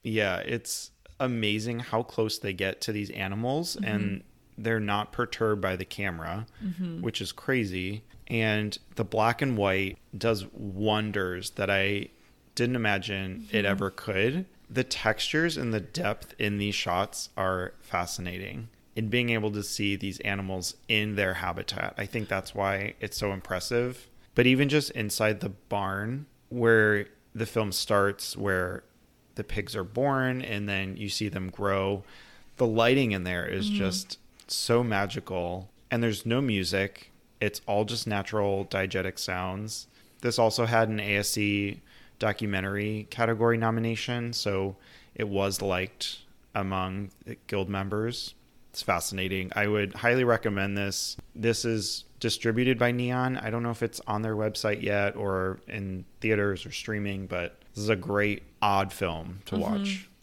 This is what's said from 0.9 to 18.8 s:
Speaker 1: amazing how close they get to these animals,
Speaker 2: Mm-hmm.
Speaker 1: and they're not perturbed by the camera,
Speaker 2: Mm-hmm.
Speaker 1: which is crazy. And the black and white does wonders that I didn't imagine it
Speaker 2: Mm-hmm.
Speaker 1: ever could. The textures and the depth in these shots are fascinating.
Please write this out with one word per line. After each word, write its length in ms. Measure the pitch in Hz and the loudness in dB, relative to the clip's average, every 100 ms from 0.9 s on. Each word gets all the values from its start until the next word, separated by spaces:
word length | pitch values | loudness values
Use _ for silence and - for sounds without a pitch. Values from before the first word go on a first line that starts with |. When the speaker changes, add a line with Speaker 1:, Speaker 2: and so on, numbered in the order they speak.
| _ - - | _ -20 -4
Speaker 1:
amazing 600 | 131 120 107 107 110 117 | -2 2 2 2 0 -4
how 240 | 123 113 | -2 -2
close 340 | 117 - 110 - | 0 0 0 0
they 140 | 104 | -4
get 280 | 92 95 - | -2 -2 -2
to 100 | - | -4
these 180 | 107 101 | -4 -4
animals, 640 | - 95 101 120 143 175 - | -4 -4 -2 0 -2 -2 -4
Speaker 2:
Mm-hmm. 100 | 147 | -2
Speaker 1:
and 380 | 104 98 98 - - _ - | 0 0 -4 -8 -20 _ -6
they're 220 | 113 113 | 0 0
not 320 | 104 101 104 | 2 0 -2
perturbed 500 | - 120 - 113 104 | -4 -4 0 0 2
by 140 | 95 92 | 0 -2
the 100 | 95 | -6
camera, 600 | - 101 82 80 92 113 - | -4 -4 -4 -6 -6 -8 -8
Speaker 2:
Mm-hmm. 380 | 214 170 180 165 | -6 -4 -6 -4
Speaker 1:
which 200 | 127 - | -4 -4
is 100 | 95 | -8
crazy. 720 | - - 131 104 92 92 104 - - - | -6 -2 0 0 -2 -4 -6 -10 -20 -4
And 500 | 117 110 107 107 - - - | 0 2 2 0 -6 -12 -6
the 80 | |
black 380 | 104 110 110 120 | -2 4 2 4
and 160 | 139 113 | 0 2
white 400 | 98 95 98 - - 104 | 4 2 0 -6 -14 -2
does 280 | 117 107 95 | 0 0 -4
wonders 1000 | - 104 95 107 107 107 101 92 90 98 | -10 -8 -2 2 2 0 -2 -2 -4 -8
that 180 | - 98 | -4 2
I 400 | 98 95 101 - - - _ _ - | 2 2 0 -4 -14 -20 _ _ -2
didn't 200 | 120 127 | 0 2
imagine 720 | 110 98 107 98 95 92 - | 2 2 0 -4 -4 -8 -2
it 60 | 110 | 0
Speaker 2:
Mm-hmm. 60 | 101 | 2
Speaker 1:
ever 240 | 98 98 | 2 0
could. 560 | - - 95 110 156 185 - - | -4 -2 2 2 2 -6 -12 -6
The 140 | 120 | -2
textures 760 | 127 - 110 110 - 156 170 156 | -2 0 0 0 0 0 0 0
and 160 | 120 | -2
the 60 | 107 | -2
depth 540 | 92 - 170 113 - - | -4 -4 -2 -2 -8 -2
in 180 | 107 101 | 0 0
these 180 | 104 98 | 0 -2
shots 540 | - 87 104 - - - | 0 0 0 -4 -10 -2
are 360 | 95 92 92 - | 0 0 -4 -8
fascinating. 920 | - 87 87 - 90 90 95 - 113 _ | -4 -2 -2 -4 -6 -6 -8 -10 -12 _